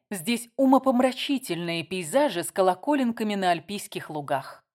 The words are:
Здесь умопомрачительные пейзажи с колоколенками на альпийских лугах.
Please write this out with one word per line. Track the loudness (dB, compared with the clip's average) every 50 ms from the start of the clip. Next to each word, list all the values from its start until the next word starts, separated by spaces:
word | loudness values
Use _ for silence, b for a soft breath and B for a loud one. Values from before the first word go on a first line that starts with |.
| _ _
Здесь | -10 -6 -2 -2 -2 -2 -4 -6 _
умопомрачительные | 2 4 6 6 6 6 4 4 4 2 2 0 -2 -2 -2 -2 -2 -2 -4 -4 -4 -4 -4 -4 -4 -4
пейзажи | -4 -6 -6 -4 -2 0 2 2 2 0 -2 -6
с | -4 0
колоколенками | 2 2 2 2 2 0 0 0 2 2 0 0 -2 -2 -2 -2
на | 0 2 2
альпийских | 0 0 -2 -6 -10 -10 -10 -10 -10 -10 -10 -8
лугах. | -8 -8 -4 -2 -4 -4 -4 -6 -14 -20 _ _ _